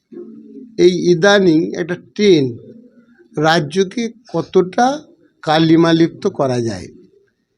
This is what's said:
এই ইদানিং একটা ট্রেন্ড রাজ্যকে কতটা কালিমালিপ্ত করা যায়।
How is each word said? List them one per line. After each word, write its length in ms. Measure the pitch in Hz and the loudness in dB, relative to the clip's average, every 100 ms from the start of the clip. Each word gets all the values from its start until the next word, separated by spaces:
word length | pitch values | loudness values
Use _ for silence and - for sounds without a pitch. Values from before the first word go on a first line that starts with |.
| _ - - - - - - - | _ -20 -20 -20 -20 -20 -10 0
এই 340 | 175 175 165 | 2 2 0
ইদানিং 640 | 170 202 202 185 156 185 - | 2 2 2 2 2 0 -6
একটা 180 | 165 | -8
ট্রেন্ড 680 | 180 - - 208 156 131 113 - - - _ _ _ _ - | -10 -10 0 2 2 0 -6 -18 -20 -20 _ _ _ _ -4
রাজ্যকে 720 | 156 170 143 180 190 240 226 - _ | 0 0 -2 -4 -4 -6 -10 -10 _
কতটা 680 | 170 160 190 180 180 247 294 - _ _ _ | -8 -2 -2 0 0 -2 -2 -10 _ _ _
কালিমালিপ্ত 840 | - 156 160 165 165 165 165 - 202 | -2 0 4 4 4 2 0 -2 -6
করা 340 | - 139 123 | -4 -4 -4
যায়। 260 | 113 95 73 - _ _ _ _ _ | -6 -8 -12 -20 _ _ _ _ _